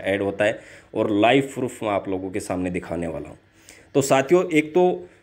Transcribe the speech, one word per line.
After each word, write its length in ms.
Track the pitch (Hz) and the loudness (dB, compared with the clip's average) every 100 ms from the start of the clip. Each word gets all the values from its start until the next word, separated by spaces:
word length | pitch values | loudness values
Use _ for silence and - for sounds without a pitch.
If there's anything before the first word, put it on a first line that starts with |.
| 98 | -2
ऐड 160 | 101 | -2
होता 220 | 98 98 | -2 0
है 140 | 104 - - - _ | 0 -2 -10 -20 _
और 160 | 107 107 | -2 0
लाइव 380 | 101 113 139 135 | 4 4 4 0
प्रूफ 280 | 131 123 - | -6 -6 -4
मैं 80 | 107 | -2
आप 180 | 98 98 | -2 -2
लोगों 220 | 92 95 | -6 -6
के 100 | 98 | -8
सामने 300 | - 92 90 | -4 -4 -2
दिखाने 340 | 87 - 85 82 | -4 -6 -6 -6
वाला 220 | 76 73 | -8 -12
हूँ। 100 | - _ _ - - _ | -18 _ _ -20 -20 _
तो 80 | 143 | -2
साथियों, 420 | 135 135 135 175 175 | 2 2 4 2 4
एक 220 | 151 156 | 0 2
तो 360 | 180 180 180 - _ | 2 2 0 -10 _